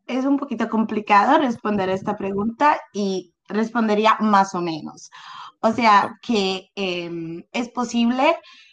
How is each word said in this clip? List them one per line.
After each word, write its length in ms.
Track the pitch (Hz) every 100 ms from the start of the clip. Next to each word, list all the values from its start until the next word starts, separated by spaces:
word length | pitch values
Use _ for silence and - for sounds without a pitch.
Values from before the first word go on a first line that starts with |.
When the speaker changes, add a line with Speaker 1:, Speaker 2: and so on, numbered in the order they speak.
| -
Speaker 1:
es 180 | 247
un 140 | 269 277
poquito 300 | 277 220 226
complicado 680 | 226 220 208 208 202 220 311
responder 500 | 269 233 220 208 190
esta 260 | 190 208 202
pregunta 640 | 196 196 220 233 294 311 -
y 420 | 196 196 185 - _ -
respondería 680 | 202 220 240 220 208 220 214
más 340 | 214 202 196
o 60 | 180
menos. 500 | 175 156 - - - - - - - _
O 120 | 226
sea, 340 | 226 226 202 -
Speaker 2:
Ok. 120 | -
Speaker 1:
que, 480 | - 220 190 190 - -
em, 680 | 196 180 170 170 165 170 -
es 160 | 233 240
posible, 680 | - 240 240 233 254 294 330 - - -